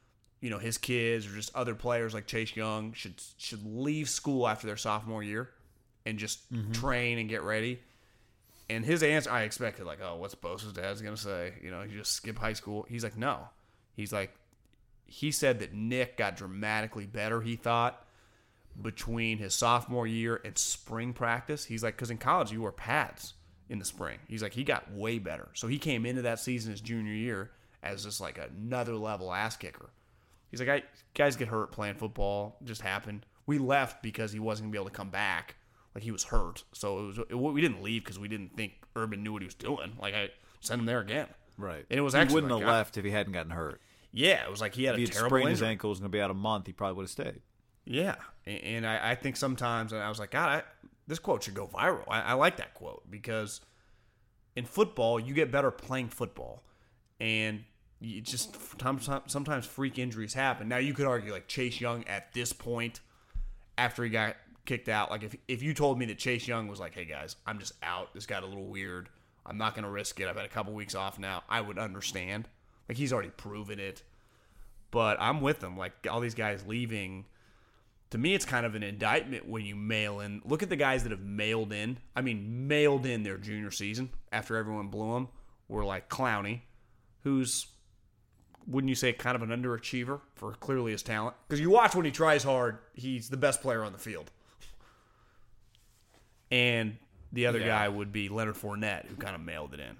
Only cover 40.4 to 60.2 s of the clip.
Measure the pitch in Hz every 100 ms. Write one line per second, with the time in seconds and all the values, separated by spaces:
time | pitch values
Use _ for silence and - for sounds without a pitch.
40.4 | - - - 120 113 123 101 135 - -
41.4 | - - 101 78 - 135 143 139 135 156
42.4 | 139 117 101 113 104 - 101 104 101 90
43.4 | 80 85 76 - - - - 117 165 185
44.4 | - 104 107 120 131 117 117 98 117 135
45.4 | 135 107 113 104 107 95 101 104 98 95
46.4 | 107 107 92 92 98 92 95 - - -
47.4 | - _ _ _ - 135 190 - - -
48.4 | - 104 92 117 113 110 110 127 139 127
49.4 | 139 127 123 117 110 110 104 107 104 139
50.4 | 165 147 - - - _ - 165 - 123
51.4 | - 98 95 90 113 - - 110 - 131
52.4 | 160 - - - 85 - - 104 113 110
53.4 | 104 - - _ _ - _ _ _ _
54.4 | _ - 117 - 214 - 113 117 123 139
55.4 | 143 135 135 - - 131 120 - 120 -
56.4 | 62 - - - _ _ _ - 110 110
57.4 | 110 107 113 _ - - 113 104 120 123
58.4 | - - - - 127 135 131 139 - 143
59.4 | 139 139 117 - 135 127 127 110